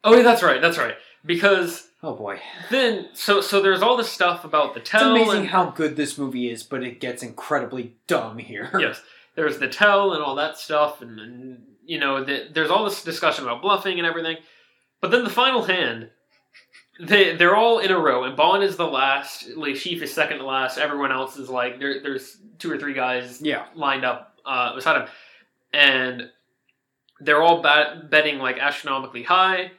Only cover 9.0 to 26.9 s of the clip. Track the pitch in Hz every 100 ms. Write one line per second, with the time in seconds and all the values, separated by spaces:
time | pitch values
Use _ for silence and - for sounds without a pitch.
9 | - - _ - 151 - 135 - 208 202
10 | 196 160 147 135 151 - - 151 151 147
11 | 117 107 110 123 131 123 110 _ - 156
12 | 139 135 135 135 - 156 156 190 214 196
13 | 165 151 165 151 131 120 190 196 196 175
14 | 170 160 165 160 _ _ _ _ _ _
15 | 190 240 233 - 262 254 190 185 135 113
16 | 117 _ _ _ _ _ _ _ _ _
17 | 170 202 185 165 175 208 233 226 196 185
18 | 156 127 127 131 160 196 196 190 165 135
19 | 135 135 - - - 147 143 139 180 170
20 | 143 - 147 139 135 131 131 - 151 143
21 | 139 131 135 139 127 127 123 127 139 135
22 | 143 131 - - - _ 170 139 143 135
23 | 127 123 123 123 151 113 110 165 143 135
24 | 127 123 - _ 139 127 123 131 160 147
25 | 120 - - _ _ _ _ 143 143 131
26 | 127 123 - _ _ _ _ _ _